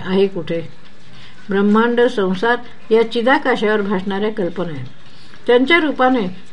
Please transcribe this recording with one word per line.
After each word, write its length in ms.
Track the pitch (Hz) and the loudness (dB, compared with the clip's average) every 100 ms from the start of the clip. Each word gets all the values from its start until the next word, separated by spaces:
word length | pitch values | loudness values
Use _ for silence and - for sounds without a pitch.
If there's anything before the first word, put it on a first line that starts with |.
आहे 220 | 180 190 196 | 0 2 2
कुठे? 520 | 190 156 165 160 - - - - - - - - | 0 -4 -6 -6 -10 -12 -12 -12 -12 -12 -10 -2
ब्रह्मांड, 500 | 196 208 220 240 240 | 2 4 4 4 4
संसार 560 | 247 240 190 185 233 247 - - - | 2 2 0 0 0 0 -4 -10 2
या 220 | 220 226 | 2 4
चिदाकाशावर 680 | 240 226 294 277 233 214 214 | 0 2 2 2 0 2 0
भासणाऱ्या 500 | 196 185 190 196 214 | 0 -2 -2 -2 -2
कल्पना 420 | 214 175 185 170 | -2 -4 -4 -6
आहेत. 140 | 139 123 - - - - - - | -6 -8 -10 -12 -12 -12 -4 2
त्यांच्या 320 | 247 269 339 | 4 6 4
रूपाने 580 | 311 240 254 254 185 - - | 2 2 2 2 -2 -6 -8